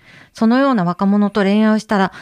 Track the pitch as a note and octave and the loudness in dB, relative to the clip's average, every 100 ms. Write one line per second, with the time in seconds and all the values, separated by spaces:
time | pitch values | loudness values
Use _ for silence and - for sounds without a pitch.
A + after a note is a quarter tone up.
0 | _ - - - A3 B3+ C#4 A#3 F3 F3 | _ -20 -16 -2 0 2 0 0 -2 -2
1 | G3 G#3 G3+ G#3 G3 G#3+ A3 G#3+ - G#3 | 0 0 0 0 0 2 2 0 -2 -2
2 | F#3+ - | -2 -6